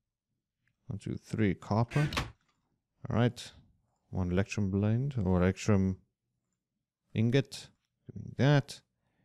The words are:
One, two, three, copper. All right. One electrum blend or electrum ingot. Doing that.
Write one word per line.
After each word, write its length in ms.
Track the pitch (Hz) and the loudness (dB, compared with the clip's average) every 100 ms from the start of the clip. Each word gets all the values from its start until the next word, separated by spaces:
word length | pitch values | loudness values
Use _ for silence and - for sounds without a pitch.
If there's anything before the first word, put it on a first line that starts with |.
| _ _ _ _ _ _ _ _ - | _ _ _ _ _ _ _ _ -14
One, 120 | 101 | -12
two, 160 | - - | -8 -10
three, 380 | - - 107 85 | -6 0 0 0
copper. 520 | - 104 117 147 147 - - - _ _ _ _ _ _ - | -2 0 0 -2 -2 -4 -8 -12 _ _ _ _ _ _ -4
All 60 | 101 | 0
right. 360 | 120 - - - - _ _ _ _ | 0 -2 -12 -20 -20 _ _ _ _
One 220 | 98 90 | -4 0
electrum 380 | 90 - - 98 | 0 0 -2 -2
blend 460 | 98 107 113 139 131 | 0 0 0 -2 -2
or 180 | 92 90 | 0 2
electrum 560 | 90 92 - 101 95 92 _ _ _ _ _ _ _ _ _ _ _ | 2 2 2 2 2 -2 _ _ _ _ _ _ _ _ _ _ _
ingot. 560 | - 113 135 - - - _ _ _ - | -2 2 2 0 -8 -20 _ _ _ -18
Doing 220 | 101 - - | -16 -10 0
that. 440 | 135 147 - - _ _ _ _ | 4 4 2 -8 _ _ _ _